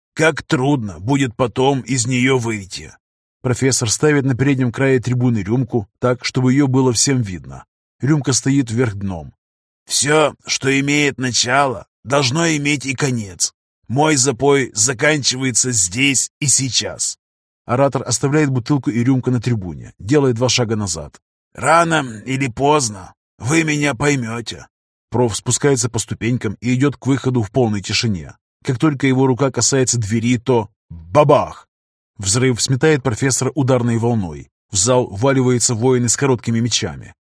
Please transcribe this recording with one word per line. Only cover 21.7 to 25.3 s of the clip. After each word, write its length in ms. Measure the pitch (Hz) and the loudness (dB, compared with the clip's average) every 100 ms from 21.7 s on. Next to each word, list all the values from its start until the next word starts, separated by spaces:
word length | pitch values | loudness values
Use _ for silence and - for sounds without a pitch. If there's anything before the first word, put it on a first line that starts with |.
| 165 165 160 127 110 104 | 4 4 0 -2 -8 -6
или 220 | 131 135 | -4 -4
поздно 680 | 117 139 151 120 104 90 _ _ - | 0 2 2 0 -6 -16 _ _ -10
вы 260 | 110 165 | -2 0
меня 300 | 160 147 147 | 0 0 -2
поймете". 720 | 113 147 143 110 117 117 82 - _ _ _ _ | -2 -2 -2 -4 -8 -10 -14 -18 _ _ _ _
Проф 260 | 117 120 | 0 0